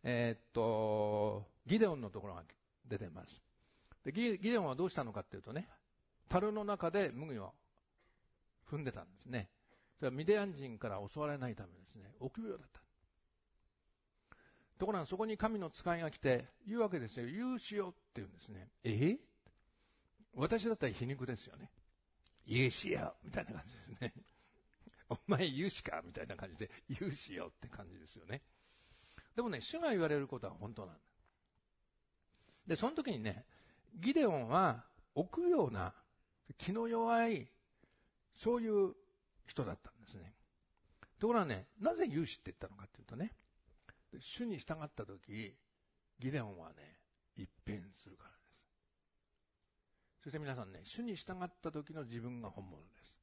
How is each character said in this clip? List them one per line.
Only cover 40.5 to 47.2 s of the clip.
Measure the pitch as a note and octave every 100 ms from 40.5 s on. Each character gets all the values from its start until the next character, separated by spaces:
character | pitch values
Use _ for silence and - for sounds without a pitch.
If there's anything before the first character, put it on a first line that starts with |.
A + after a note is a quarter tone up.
| _ _ _ _ _ - -
と | G#3+
こ |
ろ | A#3+
が | E3
ね、 | G2 - -
な | A#3 E4
ぜ | D#4+
勇 | D3 D#3+
士 | -
っ |
て | -
言 |
っ | -
た | -
の | G2
か | G2
っ |
て | -
い |
う | -
と | A2+
ね、 | G#3+ - _ _ _ - - - _ -
主 | - - A#3
に | E3
従 | - D#3+
っ | D3+
た | - F#2+
時、 | F#2+ - G2+ A2 - _ _ _ _ _ _
ギ | C3
デ | C#3+
オ | A2
ン | F2+
は | E2
ね、 | D2+ D2 - _ _